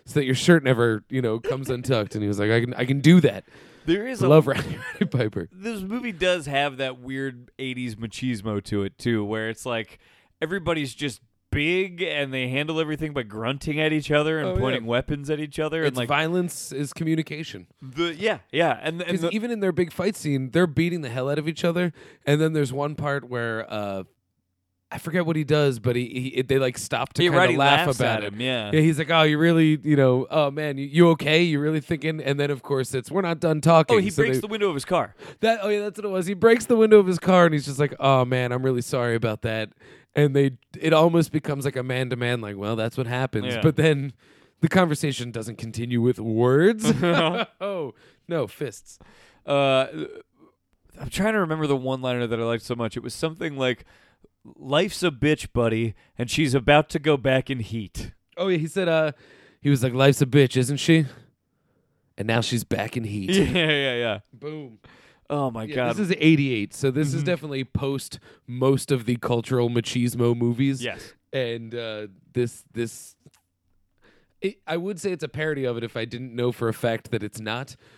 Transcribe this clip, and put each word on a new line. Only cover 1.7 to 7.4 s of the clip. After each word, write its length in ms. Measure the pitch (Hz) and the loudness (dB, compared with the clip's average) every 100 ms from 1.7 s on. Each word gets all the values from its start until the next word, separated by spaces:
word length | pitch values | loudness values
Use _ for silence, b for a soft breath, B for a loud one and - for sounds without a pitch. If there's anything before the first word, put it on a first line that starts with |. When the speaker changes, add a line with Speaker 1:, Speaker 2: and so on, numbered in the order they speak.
Speaker 1:
untucked." 440 | 123 123 120 101 | -4 0 0 0
And 80 | 107 | -2
he 60 | 104 | -2
was 100 | 101 | 0
like, 140 | 104 | 2
"I 80 | 117 | 2
can, 120 | 120 | 0
I 100 | 120 | -2
can 160 | 123 139 | -2 4
do 200 | 135 180 | 8 8
that." 240 | 139 98 - B B B | 8 0 -10 B B B
Speaker 2:
There 220 | 156 190 240 | -2 -2 -2
is 160 | 240 | -2
Speaker 1:
I 40 | - | 6
Speaker 2:
a 20 | |
Speaker 1:
love 160 | 156 143 | 6 6
Roddy 320 | 127 - - - | 0 -6 -8 -12
<laughs> 40 | |
Roddy 140 | - 180 | -6 -4
Piper. 420 | 127 107 101 82 | -2 -2 -4 -10
Speaker 2:
This 300 | 185 208 214 | -10 -10 -8
movie 300 | 190 240 240 | -6 -6 -8
does 340 | 170 185 180 143 | -2 0 0 -2
have 300 | 139 143 131 | -2 -2 -4
that 240 | 131 127 | -6 -8
weird 500 | 123 135 135 123 | -10 -6 -6 -8